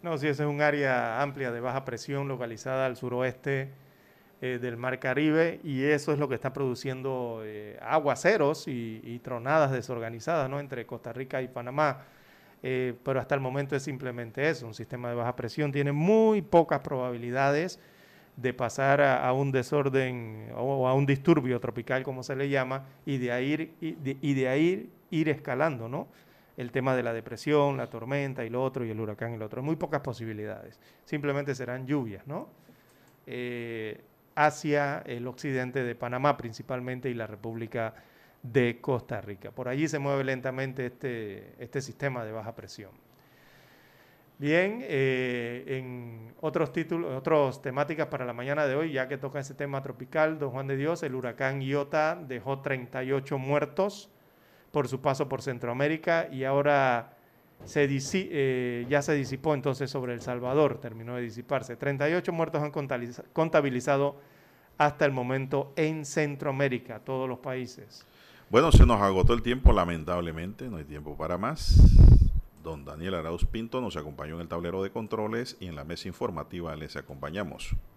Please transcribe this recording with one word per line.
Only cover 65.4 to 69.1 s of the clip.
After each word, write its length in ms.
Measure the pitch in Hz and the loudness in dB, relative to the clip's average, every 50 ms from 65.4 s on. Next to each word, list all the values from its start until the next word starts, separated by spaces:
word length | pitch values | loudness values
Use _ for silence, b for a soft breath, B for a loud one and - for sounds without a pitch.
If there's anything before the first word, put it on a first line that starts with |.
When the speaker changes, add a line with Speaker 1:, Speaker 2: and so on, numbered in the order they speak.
| 135 135 143 139 139 139 - | -2 -2 -2 -2 -2 -2 -2
Speaker 1:
en 280 | - 156 156 160 156 147 | -2 -2 -2 -2 -4 -8
Centroamérica, 920 | 143 - 165 151 143 143 139 147 147 135 131 143 131 127 117 - - 117 107 | -4 -2 -2 -2 -2 -4 -4 -4 -4 0 0 0 0 0 -2 -6 -10 -14 -14
todos 300 | - - 135 131 131 131 | -8 -6 -4 -4 -4 -4
los 100 | 120 117 | -6 -8
países. 640 | - 139 127 131 127 - - - 104 - - - B B B B B B B B B B | -8 -8 -8 -6 -8 -10 -12 -18 -20 -20 -20 -20 B B B B B B B B B B
Speaker 2:
Bueno, 220 | - 233 160 165 | 6 6 8 10
se 120 | - - - | 12 12 12
nos 160 | 120 117 101 | 12 10 6
agotó 320 | 101 98 | 6 6